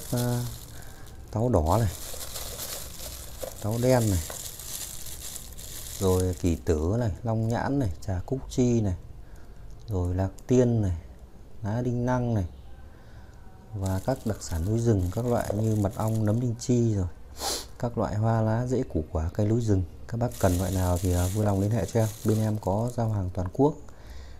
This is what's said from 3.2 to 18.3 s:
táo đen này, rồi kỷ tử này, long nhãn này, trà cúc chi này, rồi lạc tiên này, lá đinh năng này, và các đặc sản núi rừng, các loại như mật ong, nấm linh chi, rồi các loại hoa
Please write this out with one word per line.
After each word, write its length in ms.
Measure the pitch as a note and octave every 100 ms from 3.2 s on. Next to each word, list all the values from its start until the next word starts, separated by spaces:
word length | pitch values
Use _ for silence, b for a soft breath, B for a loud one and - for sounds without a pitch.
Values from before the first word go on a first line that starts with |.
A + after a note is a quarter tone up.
| - - - -
táo 160 | G#2 A#2+
đen 280 | B2 B2 A2
này, 120 | F2+ - - - - - - - - - - - - - - - - - -
rồi 360 | F#2+ F#2 F#2 F2
kỷ 160 | F2+ D#2+
tử 400 | - D#2 D#2+ A#2
này, 120 | A2+ D#2+
long 260 | A2+ A2 A2+
nhãn 300 | A#2 - C#3
này, 140 | G#2+ - -
trà 140 | F#2 -
cúc 120 | C3+ -
chi 300 | - B2 A#2
này, 160 | G2+ E2+ - - B B B B B - -
rồi 260 | F#2+ F2+
lạc 160 | F2+ F#2+ - -
tiên 360 | B2+ A#2+ A#2
này, 140 | G2 E2 - - - - - -
lá 200 | G2+ A#2
đinh 240 | B2 A#2+ B2
năng 280 | B2+ A#2+
này, 120 | A2 F2 - - - B B B B B B B - -
và 260 | G#2+ F#2+ F#2+ -
các 120 | C3
đặc 120 | B2 G#2
sản 240 | - D#2+
núi 140 | F2+ A#2
rừng, 320 | A#2 G2+ F2+
các 120 | G2+ A#2+
loại 280 | A#2+ -
như 220 | G#2 A2 G#2+
mật 160 | F#2+ -
ong, 300 | A2 A2 G#2
nấm 140 | A#2
linh 140 | B2 A2
chi, 340 | - A#2+ A#2
rồi 120 | G2+ F2+ - - - B B B B
các 200 | A#2+ A#2
loại 180 | E2 G#2
hoa 240 | A2+